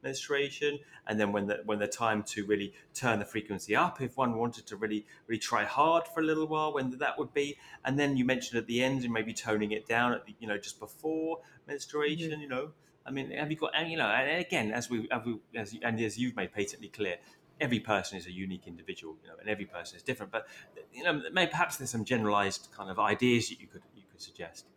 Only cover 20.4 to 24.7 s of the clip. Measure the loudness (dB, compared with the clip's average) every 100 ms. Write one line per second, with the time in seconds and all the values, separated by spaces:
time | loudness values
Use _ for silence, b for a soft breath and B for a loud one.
20.4 | -6 B B -20 -18 -4 0 0 0 2
21.4 | 2 2 0 0 -4 -4 0 2 4 4
22.4 | 4 0 -10 -14 -8 0 2 4 6 6
23.4 | 2 -6 -16 -20 -20 -20 -20 -20 -20 -12
24.4 | -12 -12 -20